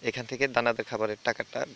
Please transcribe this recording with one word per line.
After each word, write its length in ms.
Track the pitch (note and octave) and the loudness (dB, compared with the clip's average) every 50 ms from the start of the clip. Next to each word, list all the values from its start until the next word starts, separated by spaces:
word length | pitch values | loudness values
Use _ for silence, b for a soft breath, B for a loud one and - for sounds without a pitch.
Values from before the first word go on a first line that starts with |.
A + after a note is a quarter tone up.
| - | -2
এখান 240 | A#2+ - B2+ A#2+ | -2 -2 -2 -8
থেকে 220 | A2+ C3 A#2+ C3+ C3+ | -8 -2 0 0 2
দানাদার 360 | B2 B2 A#2 A#2+ A#2 A2+ A2+ | 4 4 4 4 2 2 -2
খাবারের 320 | - B2 G#2+ A2 G#2+ G#2+ - - | -4 -2 -2 -2 -2 -2 -2 -2
টাকাটা 420 | A#2+ A2+ - A#2 - - B2+ B2+ - B2 | -2 -2 -2 -4 -6 -4 -6 -6 -6 -8